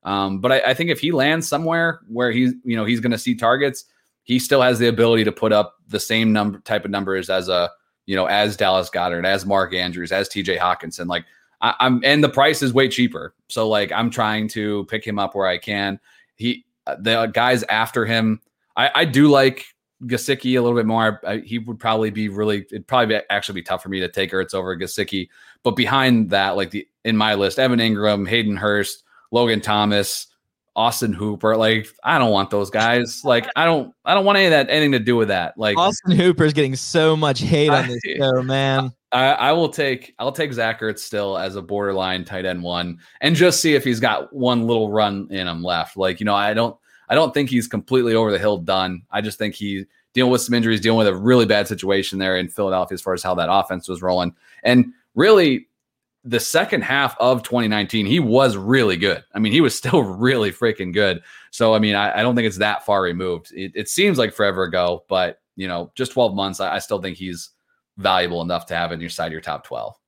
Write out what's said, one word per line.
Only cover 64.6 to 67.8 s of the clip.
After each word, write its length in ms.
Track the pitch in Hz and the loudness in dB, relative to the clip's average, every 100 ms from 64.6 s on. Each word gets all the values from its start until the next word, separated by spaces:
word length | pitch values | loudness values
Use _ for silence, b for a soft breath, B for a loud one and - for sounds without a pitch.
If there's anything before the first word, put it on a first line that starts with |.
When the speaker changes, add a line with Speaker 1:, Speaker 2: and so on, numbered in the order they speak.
Speaker 1:
ago, 400 | 90 90 87 87 _ | -2 0 0 -2 _
but, 320 | 95 90 - _ - | -2 -2 -6 _ -12
you 120 | 95 | -8
know, 240 | 85 87 - | -8 -10 -8
just 180 | 127 | -4
twelve 200 | 131 117 | 0 0
months, 260 | 98 98 92 | 0 -6 -4
I, 160 | 92 95 | -4 -4
I 40 | |
still 220 | - 101 | -4 -6
think 160 | 92 85 | -6 -10
he's 320 | 92 87 - _ _ _ | -10 -10 -14 _ _ _